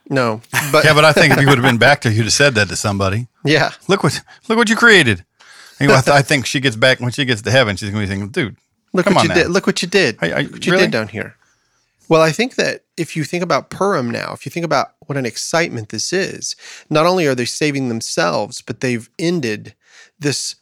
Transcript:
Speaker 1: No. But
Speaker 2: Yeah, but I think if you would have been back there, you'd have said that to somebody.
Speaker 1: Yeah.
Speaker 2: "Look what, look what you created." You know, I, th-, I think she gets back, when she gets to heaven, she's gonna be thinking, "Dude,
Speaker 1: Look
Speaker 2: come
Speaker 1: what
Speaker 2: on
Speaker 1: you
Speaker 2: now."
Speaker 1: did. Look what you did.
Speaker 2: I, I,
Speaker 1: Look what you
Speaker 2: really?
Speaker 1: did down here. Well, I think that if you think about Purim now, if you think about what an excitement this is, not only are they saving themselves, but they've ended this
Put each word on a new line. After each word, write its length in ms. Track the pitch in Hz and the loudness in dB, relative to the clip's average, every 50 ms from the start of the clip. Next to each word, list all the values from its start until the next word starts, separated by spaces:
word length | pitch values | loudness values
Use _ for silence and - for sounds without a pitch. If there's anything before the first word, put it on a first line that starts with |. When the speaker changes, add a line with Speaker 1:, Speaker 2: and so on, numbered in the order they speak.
| _ - | _ -4
Speaker 1:
No. 300 | 143 135 123 113 107 107 - - - 139 151 143 | -2 0 0 0 -2 -6 -8 -6 -6 -4 -2 0
But 140 | 139 151 147 | 2 4 4
Speaker 2:
Yeah, 80 | 156 151 | 4 4
but 100 | 147 151 | 6 6
I 80 | 156 | 6
think 220 | 147 202 170 143 - | 6 6 4 4 4
if 80 | - | 4
you 60 | 139 | 4
would 100 | 139 139 | 4 4
have 80 | 120 123 | 4 4
been 120 | 135 120 | 2 2
back 240 | 110 117 135 143 - - | 4 4 4 4 4 2
there, 80 | 120 107 | 0 0
you'd 100 | 113 113 | 2 0
have 100 | 104 - | 0 2
said 220 | - 143 143 123 | 2 2 2 4
that 140 | 107 104 90 | 2 0 0
to 80 | 87 | -2
somebody. 500 | - - 110 101 98 98 95 98 113 123 - _ _ - | -4 -4 -2 -2 0 -2 -2 -2 -4 -6 -8 _ _ -2
Speaker 1:
Yeah. 280 | 143 156 143 - - - - - - | 0 0 2 0 -2 -6 -8 -4 -2
Speaker 2:
"Look 120 | 196 - - | -2 0 0
what, 180 | 151 - - - _ - _ _ | -2 -2 -4 -10 _ -20 _ _
look 100 | - 226 | -2 0
what 120 | 226 233 208 | 0 0 0
you 80 | 226 | 0
created." 480 | 220 240 233 214 185 143 117 101 87 - _ _ _ - - - - - - - - | 4 6 6 6 6 6 4 0 -2 -6 _ _ _ -20 -20 -20 -20 -20 -16 -6 -2
You 60 | 135 | 2
know, 80 | 143 139 | 4 4
I, 60 | 131 | 4
th-, 140 | 120 - 143 | 4 4 4
I 60 | 139 | 2
think 240 | 135 - 156 135 117 | 2 2 -2 -2 -2
she 160 | - - 139 | -4 -4 -2
gets 140 | 127 135 110 | -2 -2 0
back, 220 | 110 127 131 127 - | 2 2 2 2 2
when 100 | 120 123 | -2 -6
she 140 | 113 - 139 | -4 -4 -2
gets 160 | 123 123 104 | -2 -2 -2
to 100 | - - | -2 2
heaven, 240 | 110 135 127 104 98 | 2 4 4 2 0
she's 140 | 92 110 101 | -4 -6 -6
gonna 140 | 98 107 104 | -4 -4 -4
be 40 | |
thinking, 220 | 95 98 98 101 101 | -4 -4 -6 -6 -6
"Dude, 260 | - 185 139 95 - _ _ _ _ _ _ _ - | -4 -4 -6 -6 -6 _ _ _ _ _ _ _ -2
Speaker 1:
Look 120 | 180 170 | 0 2
Speaker 2:
come 100 | 208 185 | 2 4
Speaker 1:
what 60 | 143 | 4
Speaker 2:
on 20 | 117 | 2
Speaker 1:
you 40 | - | 2
Speaker 2:
now." 60 | - | 2
Speaker 1:
did. 140 | 170 147 - | 0 0 2
Look 160 | 175 196 - | 0 -2 0
what 140 | - 180 - | -2 -4 -4
you 60 | - | -4
did. 300 | 175 - 196 175 123 104 - | -2 0 0 0 0 -2 -4
Speaker 2:
I, 100 | 170 - | -4 -4
I, 100 | - 135 | -4 -4
Speaker 1:
Look 100 | 147 - - | -6 -6 -8
what 120 | - - | -6 -2
you 60 | - - | 0 2
Speaker 2:
really? 100 | 190 185 | 2 2
Speaker 1:
did 60 | 170 | 2
down 160 | 135 113 110 101 | 0 -4 -4 -4
here. 260 | 110 104 - - - _ _ _ _ _ _ _ _ _ _ _ _ _ _ - | -8 -10 -10 -12 -14 _ _ _ _ _ _ _ _ _ _ _ _ _ _ 2
Well, 120 | 160 160 | 4 4
I 100 | 160 160 | 4 2
think 240 | 151 - 226 262 - | 2 -2 -4 -4 -2
that 280 | - - 147 - - _ _ - | -4 -4 -4 -4 -8 _ _ -8
if 180 | - 160 - - | -8 -8 -6 -6
you 80 | 165 143 | -8 -6
think 180 | - - 175 | -6 -6 -6
about 280 | 185 175 156 127 107 - | -2 -2 -2 -2 -4 -6
Purim 420 | - - 185 202 196 151 123 117 | -6 -2 -2 0 0 -2 -2 -4
now, 220 | 113 107 95 - 98 | -4 -6 -6 -8 -10
if 120 | - - | -12 -12
you 40 | 139 | -12
think 160 | - 170 170 | -10 -8 -4
about 280 | 160 151 131 - - _ _ - | -2 -2 -2 -2 -4 _ _ -12
what 120 | - 139 | -8 -6
an 80 | 139 131 | -6 -6
excitement 640 | 113 - - - - - 165 170 - 117 117 107 - | -6 -8 -8 -8 -4 -2 -2 -2 -2 -6 -10 -12 -10
this 220 | - 107 - - | -10 -8 -6 -4
is, 440 | 175 190 185 - - - - - - _ - - - - - - | -4 -4 -4 -6 -8 -10 -12 -12 -12 _ -18 -20 -20 -18 -8 -2
not 160 | 151 151 160 | 0 2 2
only 200 | 180 185 185 165 | 2 2 2 2
are 80 | 139 131 | 0 0
they 100 | 123 120 | -2 -4
saving 420 | - - - 156 151 139 139 135 | -6 -4 -2 -2 -2 -2 -2 -4
themselves, 760 | 123 113 113 - - - 175 165 175 147 127 104 123 131 - | -4 -6 -6 -6 -6 -4 -2 -2 0 -2 -2 -6 -6 -10 -16
but 200 | - - 120 - | -12 -12 -10 -6
they've 280 | - 127 120 113 120 _ _ | -4 -4 -4 -4 -8 _ _
ended 560 | - 165 170 180 170 127 113 107 104 110 113 - _ _ _ _ - - _ _ - | -6 -4 -2 -2 -2 -2 -4 -6 -8 -10 -18 -20 _ _ _ _ -20 -20 _ _ -6
this 360 | 143 143 127 - - - - _ | -4 -4 -4 -4 -6 -10 -12 _